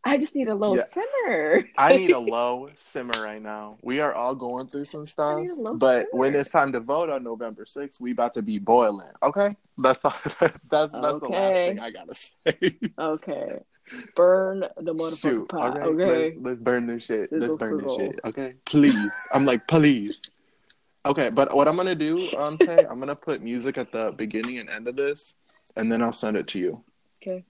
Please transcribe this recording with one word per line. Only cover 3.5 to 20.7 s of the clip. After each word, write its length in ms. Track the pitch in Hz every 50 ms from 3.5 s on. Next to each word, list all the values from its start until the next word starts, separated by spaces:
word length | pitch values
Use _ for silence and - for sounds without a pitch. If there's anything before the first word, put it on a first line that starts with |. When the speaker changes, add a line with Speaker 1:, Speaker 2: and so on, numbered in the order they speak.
| 107 107 107 104 107 _
Speaker 2:
We 180 | - 120 127 143
are 140 | 151 143 -
all 200 | 95 120 127 135
going 340 | 131 123 120 123 127 131 127
through 180 | - 143 143
some 160 | - - 151
Speaker 1:
I 40 | 151
Speaker 2:
stuff, 340 | 151 - - 151 147 151 151
Speaker 1:
need 80 | 175 -
a 40 | 349
low 220 | 311 226 220 -
Speaker 2:
but 300 | 113 135 131 127 120 104 -
when 200 | 107 123 127 139
Speaker 1:
simmer. 80 | 143 143
Speaker 2:
it's 80 | 139 -
time 220 | - 165 143 139
to 80 | 127 120
vote 300 | 113 120 143 160 170 160
on 120 | 143 135
November 440 | 123 120 117 110 120 113 107 101 104
sixth, 340 | - - 143 143 139 - -
we 120 | 123 123
about 200 | 123 117 120 120 -
to 80 | 117
be 160 | 107 104 107 101
boiling, 520 | 101 110 117 123 120 107 104 101 - - - -
okay? 280 | - 139 147 202 202 202 202 _ _ _ _
That's 260 | - 131 131 131 -
all, 120 | - 147 - - - 143
<laughs> 120 | - -
that's, 180 | 175 160 - - _ 127
that's 220 | 156 151 156 156 151
the 40 | 117
last 240 | 135 151 147 151 151
Speaker 1:
Okay. 420 | 123 - 180 196 196 190 180 175
Speaker 2:
thing 120 | 175 - 104
I 100 | 113 117
gotta 240 | 110 - 87 - -
<laughs> 320 | - - - _ _ _
say. 320 | 160 - _ 349 359 - _ - 196 - -
Speaker 1:
Okay. 600 | 311 - - 311 - - - - - - - - - _ _ _ _ - - 247 - - _
Burn 440 | - 175 180 185 190 190 190 190 196 180 - - -
the 160 | 160 170 165
motherfucking 240 | 160 160 160 160 151
Speaker 2:
Shoot, 280 | - 151 127 110 113 -
Speaker 1:
pot, 120 | - 165
Speaker 2:
all 80 | 139 123
right? 280 | 123 143 147 165 156 160
Speaker 1:
okay? 220 | 185 196 165 160
Speaker 2:
Let's, 140 | 160 160 165 -
let's 220 | 127 127 127 117
burn 260 | 117 123 123 123 120
this 160 | 117 117 117 -
shit. 260 | - 117 107 98 -
Let's 100 | 151 160 120
Speaker 1:
Sizzle, 140 | 120 156 151
Speaker 2:
burn 180 | 117 110 -
this 60 | 151
Speaker 1:
sizzle. 260 | 135 139 127 - - -
Speaker 2:
shit, 80 | - - -
okay? 300 | 110 107 139 135 131 127 _ _
Please. 640 | - - 147 143 143 131 107 104 101 - - - - -
I'm 100 | 135 139
like, 220 | 139 123 113 - -
"Please." 600 | 160 160 151 147 139 117 101 104 - - - - _ _ _ _ _ _ _ _